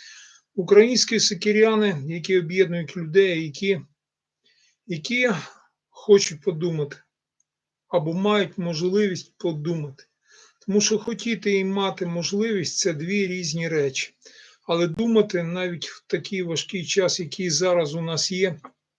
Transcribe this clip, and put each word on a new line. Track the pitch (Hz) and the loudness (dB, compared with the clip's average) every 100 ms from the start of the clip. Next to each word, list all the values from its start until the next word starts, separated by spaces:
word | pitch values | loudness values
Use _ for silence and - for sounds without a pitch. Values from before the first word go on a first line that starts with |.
| - - - _ _ | -20 -20 -20 _ _
Українські | - 175 202 233 240 - 220 | -4 4 8 8 4 2 2
сокиряни, | - 196 208 214 220 214 208 160 139 | 0 0 2 4 4 4 2 0 -4
які | 170 156 190 | -6 0 0
об'єднують | 160 185 180 175 156 185 | 2 2 2 0 -6 -8
людей, | 165 175 196 170 | 0 4 4 2
які, | 160 139 196 185 131 _ _ _ _ _ _ _ _ _ - | -4 -4 -2 -2 -4 _ _ _ _ _ _ _ _ _ -10
які | 165 151 240 247 175 - - _ _ _ | -8 -4 0 0 0 -6 -18 _ _ _
хочуть | - - 202 196 151 | -4 6 6 4 -6
подумати | - 160 175 160 139 - _ _ _ _ _ _ _ _ - | -6 -4 -2 -2 -6 -8 _ _ _ _ _ _ _ _ -4
або | 175 156 | -2 0
мають | 170 202 208 190 - | 0 2 2 0 -4
можливість | 175 156 180 196 208 175 - _ | -4 -2 0 2 0 -2 -10 _
подумати. | 175 156 151 165 147 135 - _ _ _ _ _ - | -4 -4 -4 -4 -6 -12 -20 _ _ _ _ _ 0
Тому | 202 | 2
що | 208 220 | 2 0
хотіти | - 233 233 220 202 196 | -2 -6 -4 -4 0 0
і | |
мати | 190 196 196 185 175 | 0 0 -2 -2 -4
можливість — | 170 165 202 226 208 151 - | -4 -4 -2 0 -2 -4 -2
це | 190 | -2
дві | 156 165 202 190 | -2 -2 -2 -2
різні | 180 170 165 165 | -4 -4 -4 -2
речі. | 156 139 135 - _ - - - _ - | 0 0 -2 -8 _ -20 -20 -20 _ -4
Але | 170 170 | 0 0
думати | 160 233 220 208 175 | 0 2 4 4 0
навіть | 165 180 180 175 - | -4 -4 -4 -6 -10
в | - - | -14 -6
такий | 180 - 196 | -6 -4 -4
важкий | 175 156 - 190 | -4 -4 -4 -6
час, | 165 196 185 - | -2 2 2 0
який | 160 - 180 | -6 -6 -2
зараз | 147 185 175 156 | 0 2 2 0
у | 160 | -2
нас | 165 160 - | -4 -4 -2
є, | 185 185 143 - _ _ | 0 0 -2 -14 _ _